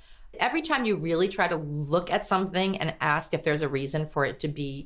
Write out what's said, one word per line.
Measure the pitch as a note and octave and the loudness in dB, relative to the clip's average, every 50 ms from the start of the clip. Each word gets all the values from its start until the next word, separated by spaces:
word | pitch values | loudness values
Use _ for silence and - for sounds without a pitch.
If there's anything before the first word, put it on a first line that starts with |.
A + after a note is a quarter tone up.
| - - - - - - - - | -20 -20 -20 -20 -20 -12 -4 -2
every | - B3 C4+ E4 | 0 0 0 0
time | D#4+ D#4+ D4+ C4 B3 | 0 0 0 2 2
you | A3 G3+ | 2 2
really | D#3 D#3 E3 E3 D#3+ F#3 | 2 2 2 2 4 2
try | G3 - - F#3 | 2 2 2 2
to | F3 F3 | 2 2
look | D#3 D#3 D3 D3 D3 D3 C#3 D3+ F3+ F3+ - | -2 -4 -4 -4 -4 -2 2 2 2 2 2
at | F3 G#3 G#3 | -2 0 2
something | - G3 F3+ - G3 F3 F3+ F#3+ F#3+ F#3+ | 2 2 2 2 0 0 0 0 0 0
and | - - D#3+ - - | 0 -2 -4 -2 0
ask | D3 D#3 D3 D#3+ D#3 - - | 0 2 2 0 0 -2 -4
if | D3 - | -2 0
there's | D#3+ D3+ D3+ | 0 0 2
a | D#3 C#3 | 0 0
reason | C#3+ C3+ C#3 C#3 D#3 D#3 D#3 | 0 -2 -2 -2 -2 -2 -2
for | D3+ - D3+ C#3 | -2 0 0 0
it | C3 - - | 0 0 -2
to | - | -4
be | D3 C#3+ C#3+ C#3+ C#3 C3+ C#3 C3+ | -4 -4 -4 -4 -6 -6 -8 -6